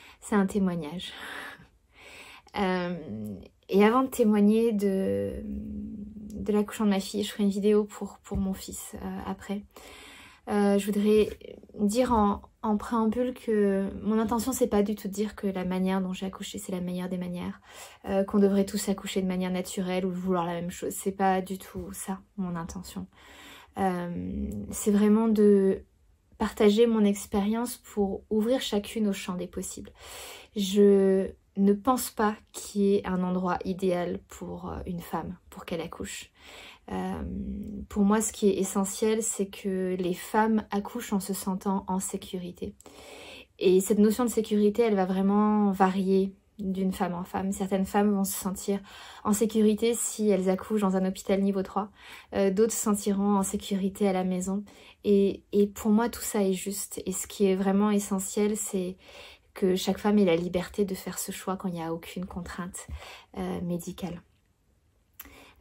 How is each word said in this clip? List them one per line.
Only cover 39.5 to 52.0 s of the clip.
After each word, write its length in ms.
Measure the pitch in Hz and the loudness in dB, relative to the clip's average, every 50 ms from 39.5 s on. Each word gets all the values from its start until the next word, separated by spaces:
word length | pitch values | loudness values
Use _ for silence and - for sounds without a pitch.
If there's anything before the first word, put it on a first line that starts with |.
| - - - 202 190 185 185 185 185 185 | -6 -8 -6 -4 -2 -2 -2 -2 -2 -2
les 160 | 185 170 185 | -2 -2 -2
femmes 520 | 185 - - - 220 214 220 220 208 208 - | -4 -6 -2 2 2 4 4 2 2 0 0
accouchent 420 | - 202 202 - - 247 226 - 214 | -4 -4 -4 -4 -8 -10 -6 -2 -2
en 60 | 196 | -2
se 140 | 190 - 190 | -2 -2 -6
sentant 520 | - - 202 185 190 - 202 190 196 196 - | -4 -4 -4 -4 -2 -2 -2 -2 -2 -2 -2
en 120 | 185 190 | -4 -4
sécurité. 760 | 190 - - 190 - - - 185 175 175 185 - 190 208 - - - - - - - - - - - - - - - _ _ _ | -4 -4 -8 -8 -10 -8 -10 -10 -10 -10 -10 -10 -10 -10 -10 -14 -20 -20 -20 -20 -20 -20 -20 -20 -20 -18 -20 -20 -20 _ _ _
Et 200 | - 185 180 185 | 4 6 6 6
cette 200 | 196 - 220 202 | 6 4 4 6
notion 260 | 208 220 208 - 254 | 6 6 6 4 0
de 40 | 233 | 0
sécurité, 520 | - 226 208 - 214 208 208 208 208 220 | 2 0 0 2 2 4 4 4 4 4
elle 140 | 240 226 208 | 2 4 4
va 100 | 190 185 | 2 2
vraiment 640 | 185 190 190 196 196 202 208 214 214 214 208 208 202 | 2 2 2 2 4 4 4 4 4 4 4 4 2
varier 640 | 190 185 196 185 185 196 190 185 190 190 190 196 190 - _ _ _ - | 4 4 4 2 4 2 2 4 4 4 2 0 -4 -10 _ _ _ -10
d'une 340 | 202 190 190 185 190 190 | -6 -6 -2 0 0 -2
femme 220 | 190 - 196 175 175 | 0 0 -2 -2 -2
en 100 | 175 185 | -6 -8
femme. 280 | - - 196 185 196 | -6 -6 -4 -4 -4
Certaines 340 | 202 - 196 190 202 190 196 | -4 -4 -2 -2 0 0 -2
femmes 280 | 190 - 208 202 208 208 | 0 2 2 2 4 2
vont 100 | 196 196 | 2 0
se 100 | 190 - | -2 -2
sentir 460 | - - 196 180 - - - 202 196 196 - - - - - - - - | -4 -4 -6 -6 -6 -4 -4 -4 -4 -4 -10 -18 -20 -18 -18 -20 -8 -2
en 100 | 214 208 | 0 2
sécurité 600 | 202 233 214 - 220 214 214 214 208 233 233 240 | 2 2 2 4 4 4 4 4 4 2 0 0
si 340 | 226 - - - - 214 214 | 0 -2 -6 -4 0 2 2
elles 200 | 202 185 185 190 | 2 4 2 2
accouchent 320 | 185 185 - - 214 214 | 0 0 -2 -2 -2 0
dans 140 | 208 190 185 | 2 2 2
un 100 | 190 190 | 2 0
hôpital 360 | 185 190 - - - 202 190 | 0 -2 -4 -2 -2 0 2
niveau 220 | 196 196 196 196 190 | 2 2 0 0 -4
trois. 260 | - - 196 202 214 - _ | -4 -4 -4 -6 -6 -10 _